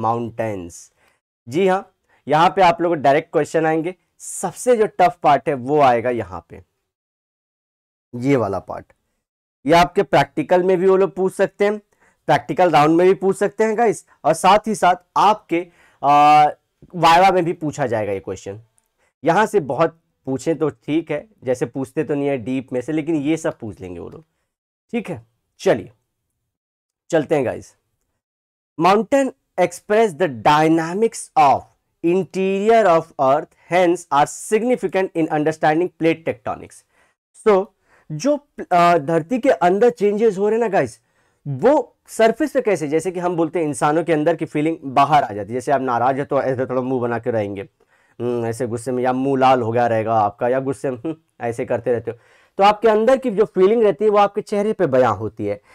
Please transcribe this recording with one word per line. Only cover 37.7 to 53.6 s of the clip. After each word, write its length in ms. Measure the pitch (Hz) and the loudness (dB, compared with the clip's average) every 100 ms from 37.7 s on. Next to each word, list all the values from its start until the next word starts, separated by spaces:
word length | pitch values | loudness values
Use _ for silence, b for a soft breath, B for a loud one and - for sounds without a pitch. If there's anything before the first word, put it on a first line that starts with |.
| _ _ _ - | _ _ _ -16
जो, 300 | 151 254 294 - - 180 | -6 -2 -4 -6 -16 -2
आ, 240 | 175 175 170 | 2 4 2
धरती 420 | 139 165 160 254 | 0 -4 -2 -2
के 100 | 269 | 0
अंदर 400 | - 175 190 240 | 2 2 2 2
चेंजेस 480 | - 208 208 233 185 | 2 0 2 0 0
हो 120 | 208 | 0
रहे 100 | 220 | 0
हैं 60 | 226 | 0
ना 40 | |
गाइस, 300 | 180 131 - _ _ _ _ 143 | 0 -2 -6 _ _ _ _ -10
वो 480 | 131 202 302 240 _ _ | -2 2 2 0 _ _
सरफेस 420 | - 226 226 311 | 0 0 2 -2
पे 100 | 277 | -2
कैसे, 260 | 226 180 151 | 0 -2 0
जैसे 240 | 156 180 | -2 -2
कि 80 | 180 | -4
हम 160 | 175 175 | -4 -2
बोलते 240 | 160 180 | -2 -2
हैं 60 | 151 | -4
इंसानों 380 | 139 151 156 | -2 0 0
के 100 | 165 | 0
अंदर 220 | 156 151 170 | 0 0 -2
की 100 | 156 | -4
फीलिंग 320 | 156 151 165 139 | -4 -4 -4 -4
बाहर 300 | 127 139 151 | 0 2 2
आ 40 | 127 | 0
जाती 220 | 104 101 | -4 -8
है। 40 | |
जैसे 180 | 123 123 | -8 -2
आप 100 | 139 | -2
नाराज 380 | 131 117 123 135 | 0 0 0 -2
है 60 | 143 | -2
तो 160 | 139 | -2
ऐसे 240 | 123 127 123 | -2 -2 -4
थोड़ा 160 | 127 | -4
मुंह 200 | 127 131 | -2 -2
बना 160 | 117 120 | -2 -4
के 120 | 120 | -4
रहेंगे, 300 | 113 101 98 | -4 -4 -8
हम्म, 840 | 98 _ _ _ _ - 120 120 113 | -14 _ _ _ _ -10 -6 -4 -4
ऐसे 220 | 113 127 | -6 -6
गुस्से 240 | 117 123 | -6 -6
में, 100 | 127 | -4
या 80 | 127 | -2
मुंह 260 | 127 135 135 | -2 -2 0
लाल 220 | 127 131 | 2 2
हो 100 | 113 | 0
गया 160 | 117 120 | -2 0
रहेगा 260 | 113 107 113 | 0 0 0
आपका, 320 | 104 - 123 | -2 -2 -2
या 120 | 127 | -2
गुस्से 320 | 135 131 143 | -4 -6 -8
में, 60 | 123 | -8
हम्म, 180 | 160 156 _ _ | -10 -12 _ _
ऐसे 240 | 120 113 123 | -8 -8 -6
करते 260 | 120 123 | -6 -4
रहते 200 | 120 117 | -4 -6
हो, 60 | 110 b b b - | -12 b b b 0
तो 40 | |
आपके 240 | 196 214 226 | 2 2 2
अंदर 300 | 214 220 262 | 2 2 0
की 140 | 262 | 0
जो 140 | 196 208 | -2 -2
फीलिंग 380 | 190 | 2